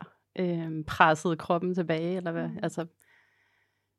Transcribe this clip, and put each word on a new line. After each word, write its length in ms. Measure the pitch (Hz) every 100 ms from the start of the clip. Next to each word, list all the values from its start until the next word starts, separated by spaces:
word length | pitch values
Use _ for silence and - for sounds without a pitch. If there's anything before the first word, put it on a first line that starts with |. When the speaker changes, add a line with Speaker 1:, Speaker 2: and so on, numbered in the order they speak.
| - _ _ -
Speaker 1:
øh, 440 | 180 170 160 160 151
pressede 520 | - 170 156 180 160
kroppen 380 | - 170 180 185
tilbage, 420 | 165 160 170 185
eller 140 | 175
hvad, 160 | 165 165
Speaker 2:
Mm. 100 | 165
Speaker 1:
altså, 220 | 165 - 165 _ _ _ _ _ _ _ _ _ _